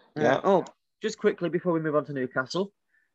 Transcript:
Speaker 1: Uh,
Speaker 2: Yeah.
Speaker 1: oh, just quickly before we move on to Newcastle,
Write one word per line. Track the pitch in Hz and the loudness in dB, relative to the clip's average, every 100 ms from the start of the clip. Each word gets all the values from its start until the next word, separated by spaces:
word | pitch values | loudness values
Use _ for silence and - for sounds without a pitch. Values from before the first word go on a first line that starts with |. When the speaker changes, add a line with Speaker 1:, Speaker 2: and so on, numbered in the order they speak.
| _ 151 | _ 0
Speaker 1:
Uh, | |
Speaker 2:
Yeah. | 151 135 | 2 2
Speaker 1:
oh, | 190 190 160 - _ _ | 4 2 2 -8 _ _
just | 214 - | -8 -2
quickly | 208 - 170 | -2 0 -2
before | 170 180 | -2 0
we | 165 | -2
move | 156 147 | 0 0
on | 143 | -2
to | |
Newcastle, | 139 127 131 127 170 196 _ _ _ _ | -4 -4 -4 -4 -4 -6 _ _ _ _